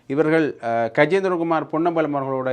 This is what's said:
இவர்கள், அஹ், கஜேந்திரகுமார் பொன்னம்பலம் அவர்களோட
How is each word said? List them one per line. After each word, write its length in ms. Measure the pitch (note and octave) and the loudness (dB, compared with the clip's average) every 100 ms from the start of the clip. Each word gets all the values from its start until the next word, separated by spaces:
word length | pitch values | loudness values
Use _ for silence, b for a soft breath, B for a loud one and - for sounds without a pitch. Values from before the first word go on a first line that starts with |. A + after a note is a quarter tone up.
| - | -4
இவர்கள், 380 | C#3 D#3 D#3+ D3 - | 0 2 2 0 -2
அஹ், 280 | A#2 A#2 A2+ | -4 -2 0
கஜேந்திரகுமார் 760 | C3 D3+ F#3+ F#3+ F3 E3 D#3+ C#3 | 2 2 2 0 -2 0 -2 -2
பொன்னம்பலம் 460 | D#3 F3 E3 D3+ C#3+ | -2 0 0 0 -2
அவர்களோட 340 | C3+ C3 C3 | -2 -2 -2